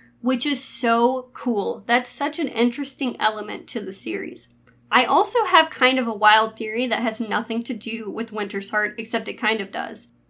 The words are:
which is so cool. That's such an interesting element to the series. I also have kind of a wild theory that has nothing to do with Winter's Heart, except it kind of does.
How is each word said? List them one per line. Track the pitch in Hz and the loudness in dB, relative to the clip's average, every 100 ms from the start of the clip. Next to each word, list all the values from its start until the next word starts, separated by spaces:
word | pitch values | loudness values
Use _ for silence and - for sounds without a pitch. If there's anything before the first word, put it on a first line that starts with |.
| _ _ | _ _
which | 240 254 294 | -2 0 0
is | 269 | -2
so | - - 233 233 247 254 254 | -4 -2 2 4 4 0 -6
cool. | - 254 214 185 - - | -6 -2 0 0 -4 0
That's | 240 247 | 0 0
such | - 285 302 | -4 -4 -4
an | 294 | -4
interesting | - 240 240 277 - 262 240 | 2 2 0 -6 -6 -6 0
element | 214 214 208 208 - | 0 0 -6 -10 -8
to | 240 | -8
the | 190 | -8
series. | 196 - 202 - - - _ _ _ _ | -8 -6 -6 -6 -12 -20 _ _ _ _
I | 233 254 | 2 6
also | 302 440 480 403 | 4 4 2 4
have | 339 320 | 6 4
kind | - 254 262 | 4 4 4
of | 233 | 0
a | |
wild | 208 214 220 220 220 | 2 6 6 6 -2
theory | 220 220 254 | -6 -2 0
that | 214 | 0
has | 233 220 | -2 -4
nothing | 220 202 226 226 | -2 -2 -2 -4
to | 233 | -4
do | 214 220 220 214 | -6 -6 -8 -6
with | 202 226 | -6 -6
Winter's | 208 208 202 196 | -6 -6 -6 -4
Heart, | 208 208 - | -2 -2 -4
except | 220 226 208 | -6 -4 -6
it | |
kind | 196 226 220 | -4 -2 -2
of | 190 | -4
does. | - - - - _ | -8 -8 -10 -18 _